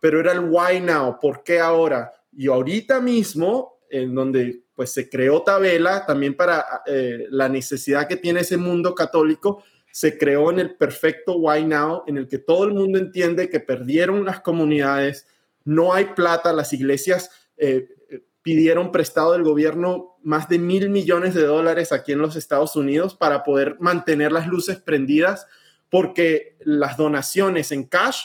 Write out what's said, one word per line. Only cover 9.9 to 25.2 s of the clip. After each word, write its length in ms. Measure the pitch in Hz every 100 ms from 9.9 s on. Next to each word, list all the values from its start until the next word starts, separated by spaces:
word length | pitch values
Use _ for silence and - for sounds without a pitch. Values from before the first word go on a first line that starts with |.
se 240 | - 156 151
creó 340 | 143 143 156
en 100 | 180
el 160 | 175 -
perfecto 600 | 139 - 160 160 - 175
"why 260 | 160 151
now?", 400 | 160 151 151 170 165
en 120 | 143
el 100 | 127
que 100 | 135
todo 260 | - 170
el 100 | 208
mundo 240 | 202 190 190
entiende 520 | 185 180 175 170 180
que 100 | 151
perdieron 640 | - 127 123 151 180 202
las 160 | 190 185
comunidades, 880 | - 165 156 151 139 139 139 143 - _ _ _
no 280 | - 151 175
hay 140 | 185 190
plata, 380 | - 175 165 170
las 200 | 160 143
iglesias, 580 | 135 135 139 - 180 180 _ _ _
eh, 320 | 143 131 127 - _ 131 _ _
pidieron 500 | - 160 160 165 180
prestado 400 | 180 156 - 160
del 100 | 175
gobierno 760 | 160 147 156 160 175 180 - _
más 260 | 156 151 156
de 120 | 170
mil 280 | 175 190 202
millones 460 | 202 160 175 185
de 80 | 180
dólares 480 | 151 151 165 165 160
aquí 220 | 139 -
en 80 | 143
los 160 | 156 156
Estados 400 | - 143 151 156
Unidos 400 | 139 147 185 -
para 260 | 165 160
poder 340 | - 139 139 -
mantener 500 | 175 175 170 151 151
las 160 | 160 165
luces 300 | 175 175 185
prendidas, 720 | - 151 135 151